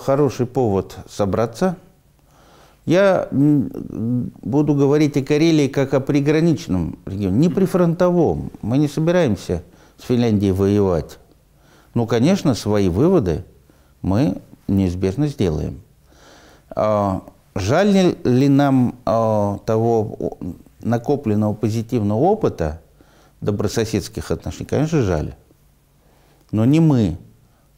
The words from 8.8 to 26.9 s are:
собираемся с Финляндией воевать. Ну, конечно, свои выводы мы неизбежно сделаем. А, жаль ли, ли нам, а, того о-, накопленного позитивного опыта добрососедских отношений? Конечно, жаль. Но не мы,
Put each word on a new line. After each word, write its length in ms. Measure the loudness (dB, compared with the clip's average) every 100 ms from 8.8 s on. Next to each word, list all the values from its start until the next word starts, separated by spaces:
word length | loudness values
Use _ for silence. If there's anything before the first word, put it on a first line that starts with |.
| 0
собираемся 760 | 0 0 2 2 -2 -4 -6 -6 -20 -20 -20
с 60 |
Финляндией 480 | -2 0 2 2 2
воевать. 640 | 2 2 2 2 0 -4 -14 _ _ _ _ _ _ _
Ну, 120 | -4 -2
конечно, 480 | 0 2 2 0
свои 340 | -2 0 0 2
выводы 560 | 2 2 2 0 -4 -8 _ _ _ _ _
мы 400 | -2 0 0 -2 -12 -16 -2
неизбежно 580 | 0 0 0 -2 -2 -4
сделаем. 540 | 0 -2 -2 -6 -10 -20 _ _ -20 -20 -20 -20 -20 _
А, 520 | -4 0 0 0 -2 -8 _ _
жаль 340 | -6 0 2 4
ли, 280 | 4 2 0
ли 240 | 0 2 4
нам, 460 | 4 4 2 0 -2
а, 540 | -2 0 0 0 -2 -4 -2
того 500 | 0 2 0 -2 -6
о-, 180 | -8 -8 -12 -14 -20 _
накопленного 720 | -4 -4 -2 -2 0 0 -2
позитивного 640 | -2 -4 -4 -4 -2 -2 0
опыта 600 | 0 0 -2 -2 -6 -6 _ _ _ _ _ _
добрососедских 880 | -6 -2 -2 -2 -2 -4 -4 -12 -8
отношений? 360 | -8 -8 -12 -6
Конечно, 360 | -2 0 0
жаль. 320 | 0 -2 -4 -12 _ _ _ _ _ _ _ _ _ _ _
Но 120 | 0
не 160 | 2 4
мы, 380 | 4